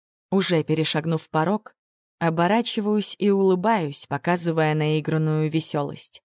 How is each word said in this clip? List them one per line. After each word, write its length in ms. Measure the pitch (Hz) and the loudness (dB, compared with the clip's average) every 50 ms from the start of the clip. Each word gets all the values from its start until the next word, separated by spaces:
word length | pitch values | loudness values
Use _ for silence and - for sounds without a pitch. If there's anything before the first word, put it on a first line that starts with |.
| _ _ _ _ _ _ | _ _ _ _ _ _
уже 360 | - 196 185 - 175 160 151 | 0 0 2 2 2 0 2
перешагнув 640 | - 156 156 156 - - 156 151 165 165 156 - - | 0 0 0 0 0 -2 -2 -2 -2 -2 -4 -4 -4
порог, 440 | - 160 156 180 208 214 - - - _ _ _ _ _ _ _ _ _ | -2 0 0 0 0 -2 -4 -10 -20 _ _ _ _ _ _ _ _ _
оборачиваюсь 960 | 170 170 165 165 170 180 208 233 233 - - 226 202 208 208 214 202 - - - | -2 -2 0 2 2 2 2 2 0 0 -4 -2 0 0 0 0 0 -2 -4 0
и 120 | - 202 | 2 2
улыбаюсь, 800 | 196 196 196 190 185 180 180 220 226 208 165 143 143 - - - | 4 4 4 4 4 2 2 0 0 0 -2 -4 -6 -8 -8 -6
показывая 640 | 143 143 - 170 175 175 165 170 160 160 156 156 151 | -6 -4 0 0 0 0 0 0 0 2 2 2 2
наигранную 760 | 156 151 151 156 156 147 - 156 156 156 156 156 156 156 156 | 0 0 0 0 0 0 -2 -2 0 0 0 0 0 0 0
веселость. 720 | 156 160 156 - - 151 143 143 - - - - - - | 0 -2 -2 -2 -2 -4 -4 -4 -6 -10 -12 -14 -16 -20